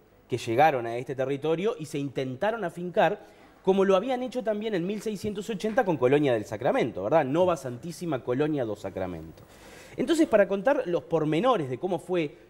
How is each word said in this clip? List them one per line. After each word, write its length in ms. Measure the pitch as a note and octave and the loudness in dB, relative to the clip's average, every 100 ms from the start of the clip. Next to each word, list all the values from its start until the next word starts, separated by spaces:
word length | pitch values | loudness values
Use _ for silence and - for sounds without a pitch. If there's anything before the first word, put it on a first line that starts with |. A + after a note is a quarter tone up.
| _ _ - | _ _ -8
que 100 | A#2+ | -6
llegaron 480 | - A2+ D#3 C3+ A#2 | -2 4 4 4 -4
a 100 | A#2 | -6
este 180 | C3 C3 | -6 -4
territorio 580 | C3 C#3 D3+ E3 G3+ A#3 | -4 -2 -2 -2 -2 -4
y 60 | D3+ | -8
se 120 | D3+ | -6
intentaron 640 | C#3+ B2+ C3 B2 G3+ A3+ | -6 -6 -6 -4 -4 -2
afincar, 640 | F3+ E3+ F3+ F3 E3+ G#3 - - - _ | -6 -6 -4 4 4 2 -10 -20 -20 _
como 200 | - F#3+ | 2 4
lo 120 | F#3+ F#3+ | 6 4
habían 260 | A#3 B3 | 2 -2
hecho 220 | B3+ B3+ | -2 -4
también 320 | G#3+ G#3 A3 G3 | -2 -2 -2 -2
en 100 | F3 | -2
mil 160 | G#3 | -4
seiscientos 480 | A3 G#3 G#3+ G3+ G#3+ | -6 -6 -6 -6 -6
ochenta 340 | A3 G#3+ A3 | -4 -2 0
con 120 | A#3+ D#3 | 2 4
Colonia 360 | B2 C#3+ D3 | 4 4 4
del 120 | A#2 | 2
Sacramento, 580 | G#2 G#2+ C3 B3 D3+ F#2+ | -2 -4 0 2 0 -2
¿verdad? 220 | G2 D#3+ | 2 2
Nova 320 | C3+ D3+ F3+ E3+ | 2 2 2 2
Santísima 680 | B2+ B2 E3+ E3 E3+ C3 | -4 -10 -10 -8 -6 -4
Colonia 420 | - B2 D3+ D3+ | -2 0 0 0
do 120 | A#2 G#2 | -2 -4
Sacramento. 680 | F#2+ F#2 F#2 E2+ D#2+ - - - - - - - | -6 -6 -6 -8 -12 -18 -20 -20 -20 -20 -12 -4
Entonces, 320 | B3 D#4+ D#4+ | 0 2 4
para 180 | D#4 F#3 | 4 4
contar 380 | G3 G#3+ D4 - | 2 0 0 0
los 160 | E3+ | -4
pormenores 680 | - E3 D3+ D#3 A#3+ A3+ C3+ | 0 0 2 2 2 2 0
de 80 | B2+ | -4
cómo 200 | F3+ E3+ | -4 -4
fue 380 | - F3+ D3 - - | -2 -2 -2 -6 -20